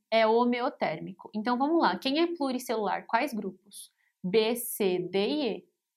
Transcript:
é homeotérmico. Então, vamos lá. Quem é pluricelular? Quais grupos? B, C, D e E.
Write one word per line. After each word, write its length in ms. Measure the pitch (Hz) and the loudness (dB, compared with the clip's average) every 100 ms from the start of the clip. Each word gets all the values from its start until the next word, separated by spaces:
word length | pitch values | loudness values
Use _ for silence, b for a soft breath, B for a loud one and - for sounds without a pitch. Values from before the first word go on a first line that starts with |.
| - | 0
é 160 | 226 220 | 4 4
homeotérmico. 1040 | 226 247 240 247 - 170 160 170 196 - | 4 4 2 -2 -2 -4 -4 -10 -14 -12
Então, 240 | 214 214 247 | -6 -2 0
vamos 240 | 277 330 | 2 4
lá. 160 | 226 185 | 4 2
Quem 220 | 269 285 | 0 0
é 60 | 339 | 0
pluricelular? 760 | 339 277 254 - 220 196 170 196 | 0 -2 -2 -4 -2 -2 -4 -2
Quais 280 | 233 294 | -2 0
grupos? 580 | 208 190 - _ - - _ _ _ | -4 -8 -10 _ -20 -20 _ _ _
B, 300 | 180 220 220 240 | 0 2 2 0
C, 420 | - - 196 180 | -4 -2 0 0
D 200 | 175 190 | -2 0
e 300 | 220 294 254 180 | 0 0 -2 -4
E. 140 | - _ _ | -10 _ _